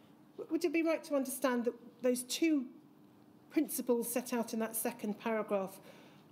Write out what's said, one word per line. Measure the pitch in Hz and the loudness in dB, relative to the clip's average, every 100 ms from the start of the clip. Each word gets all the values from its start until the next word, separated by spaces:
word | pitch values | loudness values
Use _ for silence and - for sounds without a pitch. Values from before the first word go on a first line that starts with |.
| - - - - | -20 -20 -20 -12
W-, | - | -4
would | 320 | 0
it | 339 | 2
be | 320 | 2
right | 320 311 - | 2 2 0
to | 285 | 0
understand | 262 - 269 247 233 | 0 0 0 2 0
that | - - - | -4 -14 -2
those | 254 247 | 0 0
two | - - 330 302 240 - - - - - - - - | -2 0 4 4 0 -12 -20 -20 -20 -20 -20 -20 -2
principles | 330 254 - 247 233 233 | 0 0 -2 2 2 2
set | 254 247 | -2 -2
out | 240 220 | -2 -2
in | 220 | -2
that | 220 - | -2 -2
second | 240 - 208 202 | -4 -4 -4 -2
paragraph | 233 220 214 202 190 - - - - - - | -2 -2 0 0 -2 -8 -20 -20 -20 -20 -20